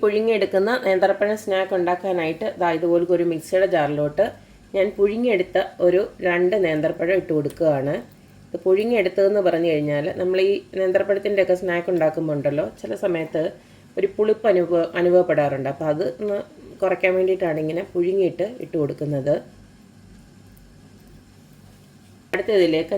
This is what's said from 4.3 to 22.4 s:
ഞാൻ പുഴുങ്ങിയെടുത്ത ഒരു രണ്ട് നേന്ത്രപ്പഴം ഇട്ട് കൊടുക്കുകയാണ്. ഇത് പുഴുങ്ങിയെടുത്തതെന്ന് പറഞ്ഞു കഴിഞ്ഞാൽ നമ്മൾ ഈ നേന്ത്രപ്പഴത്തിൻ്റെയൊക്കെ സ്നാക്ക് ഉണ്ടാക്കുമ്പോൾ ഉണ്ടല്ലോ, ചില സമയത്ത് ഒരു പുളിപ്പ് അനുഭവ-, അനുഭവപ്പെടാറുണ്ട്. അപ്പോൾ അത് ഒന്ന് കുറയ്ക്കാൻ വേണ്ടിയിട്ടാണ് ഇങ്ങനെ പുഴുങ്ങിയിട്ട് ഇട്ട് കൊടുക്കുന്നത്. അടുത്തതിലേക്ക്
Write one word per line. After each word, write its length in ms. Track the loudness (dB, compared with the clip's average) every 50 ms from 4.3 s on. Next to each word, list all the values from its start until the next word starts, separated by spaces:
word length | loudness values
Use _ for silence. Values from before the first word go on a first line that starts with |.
| -4 -8 -20 -20 -20 -20 -16 -6 -2
ഞാൻ 120 | 0 0 0 2
പുഴുങ്ങിയെടുത്ത 600 | 2 0 2 2 0 0 0 0 0 0 0 -2 -2 -2 -2 -2 0 2
ഒരു 140 | 4 4 4 0 -2 -6 -4 -2
രണ്ട് 280 | 0 0 2 2 2 2 2 2
നേന്ത്രപ്പഴം 500 | 0 0 0 0 -2 -2 -2 -2 0 0 0
ഇട്ട് 100 | 0 0 -2
കൊടുക്കുകയാണ്. 580 | -2 -2 -4 -4 0 0 2 2 2 0 -2 -4 -6 -8 -12 -20 -20 -20 -20 -20 -20 -14
ഇത് 100 | -12 -12 -4 0
പുഴുങ്ങിയെടുത്തതെന്ന് 800 | 2 2 2 2 2 0 0 0 0 2 2 2 4 2 2 2 2
പറഞ്ഞു 200 | 0 2 0 0 0
കഴിഞ്ഞാൽ 320 | 0 0 0 -2 -2 -2 -4 -4 -4
നമ്മൾ 180 | -2 -2 0 2 2
ഈ 20 | 2 0 -2 -6 -8 -4 -2
നേന്ത്രപ്പഴത്തിൻ്റെയൊക്കെ 800 | 0 2 2 2 2 0 -2 -2 -2 0 0 2 2 2 0 0
സ്നാക്ക് 280 | 0 -2 -2 -2 -2 -2 0
ഉണ്ടാക്കുമ്പോൾ 420 | 2 2 0 0 0 -2 -2 -2
ഉണ്ടല്ലോ, 280 | -2 -2 -2 -2 -2 -4 -4 -8 -12
ചില 140 | -10 -10 -6 -4 -2
സമയത്ത് 380 | -2 -2 -4 -4 -4 -4 -4 -4 -4 -6 -10 -18 -20 -20 -20 -20 -10 -4 -4
ഒരു 80 | -4 -2 0
പുളിപ്പ് 300 | 0 0 0 0 2 2 2
അനുഭവ-, 380 | 4 4 2 2 2 0 0 0 0 0
അനുഭവപ്പെടാറുണ്ട്. 680 | 2 4 4 4 4 4 2 2 2 0 0 -2 -4 -6 -6
അപ്പോൾ 140 | -2 -2 -2 -2
അത് 120 | 0 -2 -4 -4 -6
ഒന്ന് 160 | -6 -4 -4 -6 -6 -10 -16 -20 -20 -20 -6 -4
കുറയ്ക്കാൻ 300 | -2 -2 0 2 2 2 2
വേണ്ടിയിട്ടാണ് 400 | 2 2 2 0 0 0 -2 -2 -2 -4
ഇങ്ങനെ 180 | -4 -4 -4 -6 -4 -4
പുഴുങ്ങിയിട്ട് 520 | -2 0 0 0 0 0 0 0 -2 -4 -6 -6 -10 -10
ഇട്ട് 120 | -6 -4 -2
കൊടുക്കുന്നത്. 540 | -2 -2 -4 -6 -6 -4 -4 -2 -2 -2 -2 -2 -4 -8 -18 -20 -20 -20 -20 -20 -20 -20 -20 -20 -20 -20 -20 -20 -20 -20 -20 -20 -20 -20 -20 -20 -20 -20 -20 -20 -20 -20 -20 -20 -20 -20 -20 -20 -20 -20 -20 -20 -20 -20 -20 -20 -20 -20 -20 -20 -20 -20 -20 -20 -20 -20 -20 -20 -10 -6 -6
അടുത്തതിലേക്ക് 600 | -4